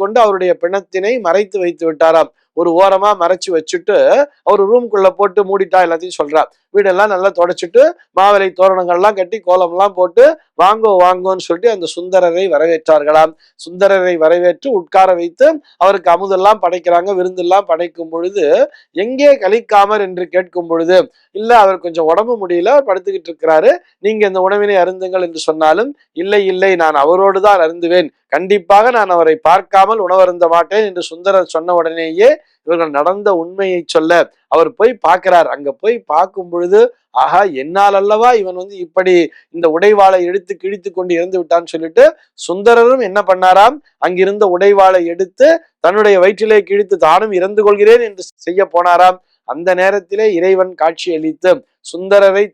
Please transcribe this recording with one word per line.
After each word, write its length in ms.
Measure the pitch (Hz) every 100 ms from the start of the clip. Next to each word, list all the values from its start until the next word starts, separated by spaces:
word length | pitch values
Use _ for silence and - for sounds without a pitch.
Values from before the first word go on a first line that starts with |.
கொண்டு 180 | 196 233
அவருடைய 300 | 220 190 180 165
பிணத்தினை 500 | 175 196 185 190 202 254 185
மறைத்து 300 | 185 208 196 175
வைத்து 200 | 156 165
விட்டாராம். 400 | 151 165 160 143 _ _ 156
ஒரு 100 | 175 170
ஓரமா 280 | 196 190 202 196
மறைச்சு 260 | 170 180 -
வச்சுட்டு, 420 | 165 156 175 175 185 135 226 285 _ -
அவர் 140 | 202 196
ரூம்குள்ள 400 | 240 240 202 185 180
போட்டு 240 | 202 185 190
மூடிட்டா 320 | 196 190 185 170
எல்லாத்தையும் 340 | 165 180 -
சொல்றா. 220 | 147 156 135 _ _
வீடெல்லாம் 380 | 196 196 180 208
நல்லா 180 | 185 190 175
தொடச்சிட்டு, 440 | 175 175 175 233 311 339 _ 185
மாவிலை 280 | 196 202 190 180
தோரணங்கள்லாம் 580 | 190 185 175 175 202 196
கட்டி, 200 | 180 220 180
கோலம்லாம் 480 | 185 175 175 202 180
போட்டு, 260 | 180 180 285 311 _ -
"வாங்கோ, 280 | 180 220 220 185
வாங்கோன்னு" 420 | 180 185 185 190 -
சொல்லிட்டு 240 | 170 233
அந்த 120 | 208 165
சுந்தரரை 500 | - 180 185 175 170 196
வரவேற்றார்களாம். 800 | 190 165 160 160 156 147 156 160 156 _ _
சுந்தரரை 500 | 165 180 196 196 180 170
வரவேற்று 460 | 156 175 180 165 277 208
உட்கார 360 | 160 190 190 175
வைத்து, 260 | 170 165 285 311 - -
அவருக்கு 340 | 190 196 175
அமுதெல்லாம் 480 | 170 196 185 196 214
படைக்கிறாங்க. 480 | 180 180 175 175 185 190
விருந்தெல்லாம் 500 | 185 185 175 190 190
படைக்கும் 400 | 165 175 170 165
பொழுது, 300 | 165 180 202 147 185 294 - _ 160
"எங்கே 260 | 220 262 285 269
கலிக்காமர்?" 600 | 202 226 233 208 202 214 190
என்று 180 | 180 175
கேட்கும் 340 | 175 180 180 170
பொழுது, 260 | 165 165 185 139 _ _ 196
"இல்ல, 120 | 220 240
அவர் 240 | 196 185
கொஞ்சம் 260 | 175 165 156
உடம்பு 240 | 170 226 233
முடியல, 320 | 185 175 185 285
அவர் 140 | 269
படுத்துக்கிட்டு 400 | 185 190 190 170
இருக்கிறாரு, 420 | 160 160 156 214 349 - _
நீங்க 240 | 196 220 208
இந்த 160 | 190 185
உணவினை 300 | 202 208 196
அருந்துங்கள்" 440 | 175 185 185 185 175
என்று 140 | 160 -
சொன்னாலும், 440 | 156 156 170 262 285 _
"இல்லை, 300 | 151 190 208 190
இல்லை, 200 | 185 196 180
நான் 140 | 160 151
அவரோடு 360 | 143 185 196 190 208
தான் 140 | 196 160
அருந்துவேன், 440 | 170 170 180 156 - _ 143
கண்டிப்பாக 540 | 185 202 170 202 233
நான் 240 | 240 196 175
அவரை 200 | 160 156
பார்க்காமல் 680 | 156 185 185 190 196 220 180
உணவருந்த 400 | 185 185 175 170
மாட்டேன்" 320 | 170 165 202 214
என்று 140 | 180
சுந்தரர் 500 | 160 165 185 190 170 160
சொன்ன 180 | 170
உடனேயே, 560 | 175 165 165 160 165 240 311 _ _ -
இவர்கள் 300 | 170 160 143
நடந்த 300 | 160 196 208 180
உண்மையை 380 | 170 190 196 180 151
சொல்ல, 180 | 165 160 170 - _ _
அவர் 140 | 151 156 -
போய் 140 | 220 233
பார்க்கிறார். 440 | 160 180 185 175 143
அங்க 160 | 135 139 -
போய் 140 | 208 240 -
பார்க்கும் 380 | 151 190 196 175
பொழுது, 260 | 175 180 208 240 - _
"ஆஹா, 320 | 123 143 175 202 131
என்னால் 360 | 143 190 202 196
அல்லவா 300 | 202 214 240 240
இவன் 180 | 185 180
வந்து 160 | 190 196
இப்படி 380 | 175 185 185 180 156 - _
இந்த 160 | 165 170
உடைவாளை 440 | 160 208 208 190 190 175
எடுத்து 220 | 190 180 175
கிழித்து 280 | 190 202 196
கொண்டு 200 | 185 180 170
இறந்து 180 | 180 185
விட்டான்னு" 320 | 165 170 170
சொல்லிட்டு, 300 | 165 160 170 285 - _ -
சுந்தரரும் 600 | - 185 208 233 240 262 208
என்ன 120 | 202 190
பண்ணாராம், 480 | 185 185 185 220 302 _ _ 160
அங்கிருந்த 400 | 180 190 208 208
உடைவாளை 480 | 180 196 202 190 185 170
எடுத்து 360 | 170 185 - 285 330 - _ 165
தன்னுடைய 320 | 208 208 190
வயிற்றிலே 340 | 185 208 214 214 196
கிழித்து 280 | 202 196 185 160
தானும் 300 | 175 214 185
இறந்து 260 | 190 208 208
கொள்கிறேன் 380 | 202 208 240 226
என்று 160 | 190 165 _ -
செய்ய 220 | 180 185
போனாராம். 460 | 170 175 175 185 185 _ _ -
அந்த 220 | 139 175
நேரத்திலே 520 | 180 190 202 - 202 220 170
இறைவன் 360 | 185 190 185
காட்சி 340 | 180 160 165 175 160
அளித்து 340 | 160 151 185 156 - _ -
சுந்தரரை 540 | 170 190 202 196 190 208